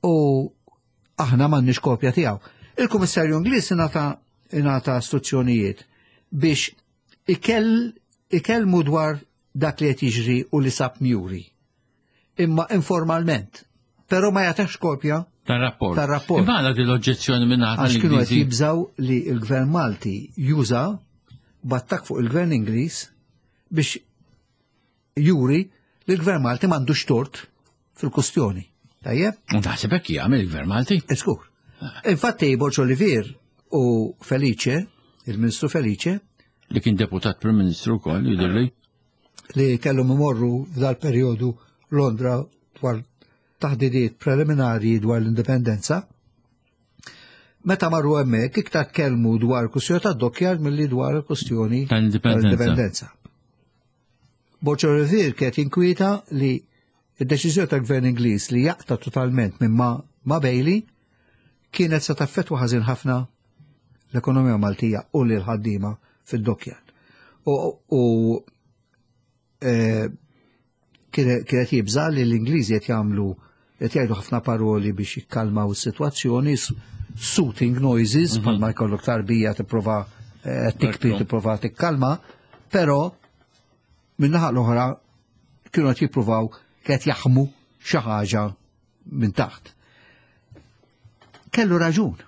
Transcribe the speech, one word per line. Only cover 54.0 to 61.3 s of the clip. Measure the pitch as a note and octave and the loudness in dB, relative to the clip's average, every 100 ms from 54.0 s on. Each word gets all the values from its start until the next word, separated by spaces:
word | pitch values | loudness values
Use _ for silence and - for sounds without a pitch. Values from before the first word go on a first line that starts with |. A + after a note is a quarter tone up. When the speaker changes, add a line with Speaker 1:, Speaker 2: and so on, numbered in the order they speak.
| _ _ _ _ _ _ | _ _ _ _ _ _
Speaker 1:
Borġ | D3 D3 D#3+ | -2 2 2
Olivier | D3 D3 G#3+ E3 - | 4 4 2 2 2
kienet | C3 A#2+ | -2 0
jinkwieta | C#3+ F3+ F3+ F3+ F#3+ G3+ - | -2 2 2 2 0 0 -4
li | C#3+ C3+ B2+ _ _ _ _ _ _ | -2 0 0 _ _ _ _ _ _
id-deċiżjoni | B2+ C#3+ E3+ D#3 E3 | 0 0 2 0 2
tal-Gvern | C#3 A#2 C3+ B2+ | 0 0 0 2
Ingliż | A#2+ A#2+ G2+ - | 2 2 0 0
li | B2 C#3+ | 0 0
jaqta' | F3+ - A#2+ | -2 -4 -6
totalment | - C3+ B2+ B2+ G#2+ - | -4 -2 0 0 0 0
minn | A#2+ A2+ | 2 4
ma, | B2 A#2+ - _ | 2 -2 -8 _
ma | C3 D#3+ | -2 0
Bailey | C3+ B2+ C#3+ G3+ A3 _ _ _ _ | 2 2 2 0 -2 _ _ _ _